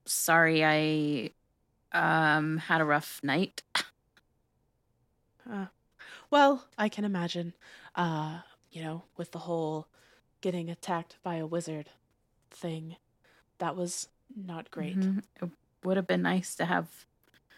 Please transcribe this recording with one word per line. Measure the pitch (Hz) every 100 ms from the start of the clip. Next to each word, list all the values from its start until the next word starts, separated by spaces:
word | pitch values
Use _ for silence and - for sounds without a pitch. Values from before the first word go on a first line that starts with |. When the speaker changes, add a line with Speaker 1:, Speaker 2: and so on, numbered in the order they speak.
| -
Speaker 1:
sorry. | - - 165 160 160
I, | 156 156 156 156 147 143 - _ _ _ _ _ _
um, | 170 165 160 156 151 156 160
had | - 165
a | 151
rough | 147 - -
night. | 143 147 190 - -
<laughs> | - - _ _ _ _ _ _ _ _ _ _ _ _ _ _ _ 247
Speaker 2:
Uh, | 202 185 _ _ _ - - -
well, | 294 277 269 - -
I | 214
can | 214
imagine, | 208 185 175 175 170 - - - -
uh, | - 175 156 156 165 - - _
you | 165
know, | 160 165 - -
with | 170
the | 165
whole | 170 165 156 156 151 _ _ _ _ _
getting | 185 175 170
attacked | 170 - 170 170 -
by | 185 165
a | 160
wizard | 170 165 156 151 - _ _ _ _ _
thing, | - 175 160 160 170 _ _ _ _ _ -
that | 170 180
was | 175 - - _ _
not | 247 185 165 -
great. | - 175 185
Speaker 1:
Mm-hmm. | 190 190 - -
It | 175 - _ _
would | 185 190
have | 185
been | 180
nice | 175 185 - -
to |
have | 170 175 165 - - _ _ _ _